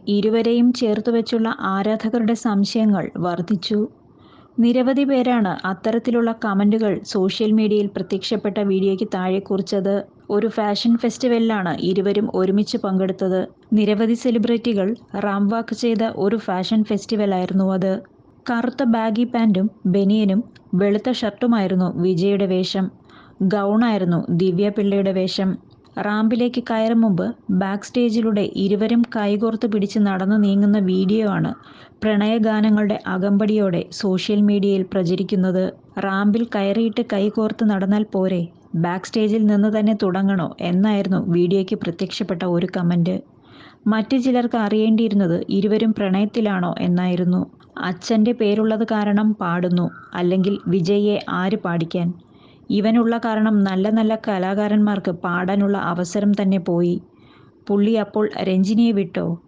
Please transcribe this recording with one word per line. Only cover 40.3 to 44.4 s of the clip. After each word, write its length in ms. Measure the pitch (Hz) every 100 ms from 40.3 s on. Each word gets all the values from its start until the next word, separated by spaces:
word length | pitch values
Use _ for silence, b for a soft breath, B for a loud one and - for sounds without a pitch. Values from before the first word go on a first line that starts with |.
| 196 165 -
എന്നായിരുന്നു 600 | 175 180 208 208 196 185 -
വീഡിയോയ്ക്ക് 500 | 170 175 196 190 214
പ്രത്യക്ഷപ്പെട്ട 640 | - 170 185 - 196 180
ഒരു 240 | 180 170 180
കമന്റ്. 480 | 185 175 175 170 185 - - B B B B -
മറ്റു 300 | 220 220 269
ചിലർക്ക് 420 | 254 247